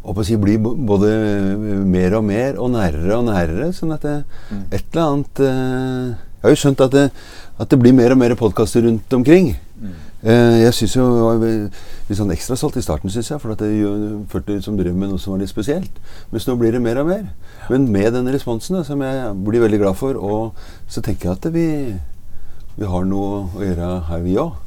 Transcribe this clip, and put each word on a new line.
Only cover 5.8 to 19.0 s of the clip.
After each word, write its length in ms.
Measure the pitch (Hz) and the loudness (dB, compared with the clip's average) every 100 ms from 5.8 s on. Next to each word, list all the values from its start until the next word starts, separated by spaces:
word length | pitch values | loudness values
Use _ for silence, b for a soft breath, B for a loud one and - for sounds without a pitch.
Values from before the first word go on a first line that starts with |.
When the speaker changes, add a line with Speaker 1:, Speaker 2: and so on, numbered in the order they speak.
| 131 127 127 | -4 -4 -4
Speaker 1:
jeg 280 | 107 - - | -6 -10 0
har 80 | 107 | 4
jo 100 | 151 | 4
skjønt 200 | 143 135 | 4 4
at 60 | 131 | 4
det, 200 | 135 143 B B B B - | 4 2 B B B B -8
at 100 | 117 | 2
det 80 | 143 | 6
blir 160 | 120 | 8
mer 160 | 131 117 | 8 6
og 60 | 131 | 6
mer 160 | 120 120 | 4 4
podcaster 460 | 113 - 107 120 | 2 2 2 4
rundt 260 | 117 113 - | 4 0 0
omkring. 420 | 127 123 180 160 - - - | 2 6 6 6 -2 -8 -14
Speaker 2:
Mm. 120 | 104 85 B - | -12 -12 B -4
Speaker 1:
Eh, 380 | 110 120 120 117 | 4 6 8 8
jeg 80 | 117 | 6
synes 200 | - 107 131 | 4 0 4
jo 180 | 127 | 4
det 80 | 120 | 4
var 140 | 113 113 | 4 2
ve-, 320 | 113 113 104 B B B - | 2 0 -4 B B B -4
litt 100 | 101 | -2
sånn 120 | 104 | 0
ekstra 240 | 82 - 127 | -2 -4 -2
stolt 200 | 151 131 | -2 -2
i 40 | |
starten, 280 | 95 78 95 | -4 -4 -2
synes 180 | 110 113 | -4 -6
jeg, 100 | 151 | -6
for 100 | 113 | -6
at 60 | 104 | -4
det 140 | 107 107 | 0 0
gjør, 460 | 101 104 104 104 104 | 0 0 -4 -6 -6
følte 340 | 92 - 101 | -6 -4 -6
som 140 | 98 104 | -4 -2
drev 180 | 90 | -2
med 140 | 90 98 | -2 -2
noe 100 | 92 | -4
som 140 | - | -4
var 80 | 95 | -4
litt 80 | 98 | -4
spesielt. 360 | - 104 165 185 - B B B | -4 -2 -4 -4 -8 B B B
Mens 140 | 113 - | -6 -2
nå 100 | 123 | 0
blir 140 | 117 | 2
det 100 | 123 | 2
mer 160 | 117 123 | 0 0
og 80 | 151 | 0
mer. 180 | 196 196 - B B | -2 -4 -10 B B
Speaker 2:
Ja. 40 | B | B
Speaker 1:
Men 200 | 127 135 | 2 2
med 220 | 98 107 | 2 2
den 140 | 123 123 | 0 -2
responsen 500 | 135 123 113 - 185 | -2 -2 -6 -4 -4
da, 60 | |
som 160 | 147 143 | -2 -4